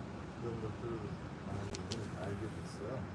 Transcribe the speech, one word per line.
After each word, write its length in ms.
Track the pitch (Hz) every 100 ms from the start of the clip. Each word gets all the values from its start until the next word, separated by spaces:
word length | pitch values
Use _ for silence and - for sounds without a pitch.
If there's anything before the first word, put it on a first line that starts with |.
| - 113 101 -
이런 40 | 120 113
것들을 320 | 107 104 117 113 104 - - - -
많이 200 | 101 101 92 92 113 104 - 101
알게 160 | 101
됐어요. 520 | 107 - 87 - - 104 92